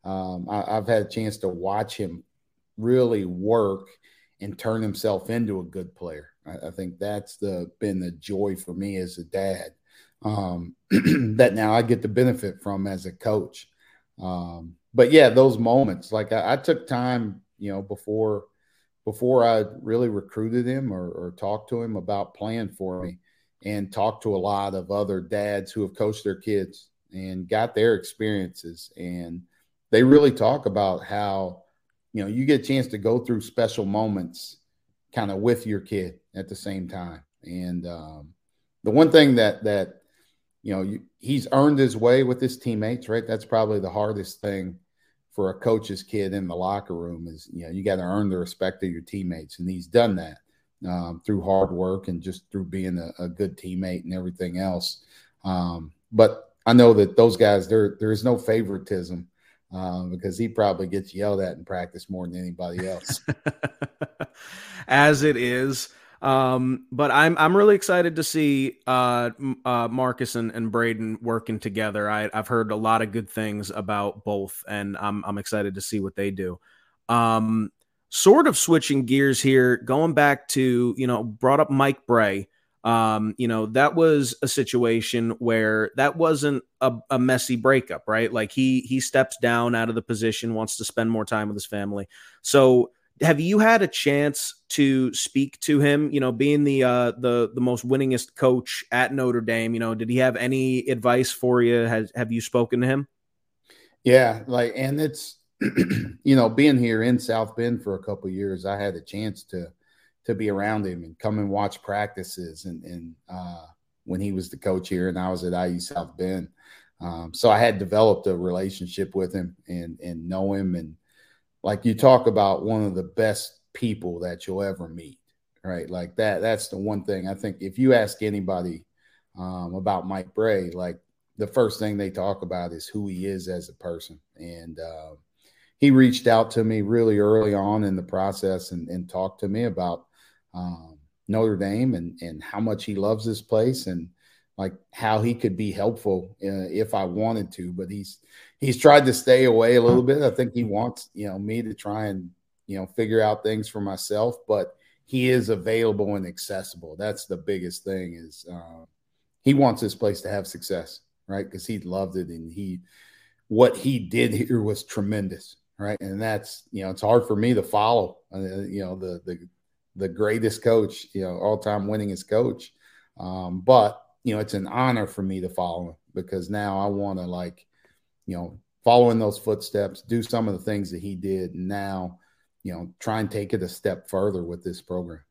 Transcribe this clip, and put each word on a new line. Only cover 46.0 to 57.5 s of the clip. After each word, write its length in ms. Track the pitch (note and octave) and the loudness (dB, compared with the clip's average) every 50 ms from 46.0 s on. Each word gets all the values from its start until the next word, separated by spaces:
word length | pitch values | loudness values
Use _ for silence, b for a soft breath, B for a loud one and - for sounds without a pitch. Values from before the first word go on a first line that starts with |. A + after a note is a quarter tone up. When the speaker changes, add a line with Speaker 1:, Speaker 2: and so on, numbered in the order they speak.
Speaker 1:
kid 320 | - _ - G#2 G2 F#2+ F#2+ | -10 _ -4 -4 -2 -2 -4
in 140 | G2+ F#2+ F2 | -4 -4 -4
the 80 | E2+ | -4
locker 400 | F2 F#2 F#2 G2+ G2+ G2+ - F2+ | -4 -2 -2 -2 -4 -6 -8 -10
room 320 | E2+ E2+ E2+ E2+ E2 E2+ E2+ | -8 -8 -10 -10 -12 -12 -14
is, 200 | D#2+ D#2+ - - | -14 -16 -20 -16
you 120 | - F2 E2+ | -14 -14 -12
know, 60 | D#2+ | -10
you 140 | F2 F#2+ F#2 | -8 -4 -2
gotta 180 | G#2 F#2+ F#2 | 0 0 0
earn 280 | F2+ F2 F#2+ G#2 G#2 G2 | -2 -2 -2 0 0 0
the 80 | F#2 F2+ | -2 -2
respect 440 | F2 F2 - _ F#2+ F#2+ F#2+ - | -4 -6 -6 _ -4 -4 -4 -4
of 80 | G2 F#2 | -6 -6
your 120 | E2+ E2 | -6 -8
teammates. 580 | E2 - - G2+ F#2+ F2+ F2 D#2+ D2+ C#2+ - - | -12 -10 -10 -8 -6 -6 -8 -8 -12 -18 -14 -10
And 100 | F2 F2+ | -8 -8
he's 160 | F#2 F2+ F2 | -8 -8 -10
done 300 | E2+ E2+ A#2+ A#2 A2 G2 | 2 2 4 4 4 0
that, 220 | F2+ E2 D#2 D2+ _ _ _ _ _ _ _ _ _ - F2+ | -4 -6 -10 -16 _ _ _ _ _ _ _ _ _ -8 -6
um, 340 | F2+ F2 E2+ E2+ F2 E2+ _ | -6 -6 -6 -8 -10 -10 _
through 180 | - G#2 F#2+ | -4 -4 -2
hard 280 | F2 G2 F#2+ F#2+ F#2+ F2 | 0 2 2 2 2 0
work 380 | F2+ F2 F#2 F#2 F#2+ F#2+ - - | 0 -4 -2 -2 -2 -4 -6 -8
and 120 | F2 E2 | -8 -6
just 300 | - F#2 F2 - _ _ | -8 -10 -12 -12 _ _
through 140 | - G2 F#2 | -8 -8 -8
being 340 | E2+ E2 G2 F#2 F#2 F2+ F2 | -6 -6 -6 -4 -4 -4 -6
a, 140 | E2 E2+ - - | -8 -10 -10 -10
a 60 | F2+ F2 | -10 -10
good 280 | E2 - G#2 F2+ F2+ | -4 -4 -6 -6 -6
teammate 460 | - - F#2 F2+ F2+ F#2 F#2 F2+ F2+ | -10 -12 -8 -6 -6 -4 -4 -6 -6
and 100 | F2 E2+ | -6 -8
everything 460 | F#2 F#2 F2+ F#2 F2+ - F#2 F2 F2 F2+ | -8 -6 -6 -8 -8 -6 -8 -6 -4 -4
else. 460 | F#2+ F#2+ F2+ F2 E2+ - - b b b b b b b b b - | -4 -4 -4 -4 -6 -8 -10 b b b b b b b b b -6
Um, 480 | G2 F#2 F2+ F2 E2+ E2+ E2 D#2+ D#2+ _ _ _ _ | -4 -2 -2 -2 -4 -6 -8 -12 -16 _ _ _ _
but 460 | A2+ G#2+ A2 G#2 - - - _ _ _ _ | 6 6 6 6 6 -2 -16 _ _ _ _
I 60 | A2+ | 6
know 200 | A#2 B2 A#2+ A#2 A2+ | 10 10 10 10 10
that 220 | G#2 G2+ F#2+ - | 8 6 6 6
those 200 | - A2+ A#2 - | 6 6 6 6
guys, 320 | - A#2 G#2 | 6 6 6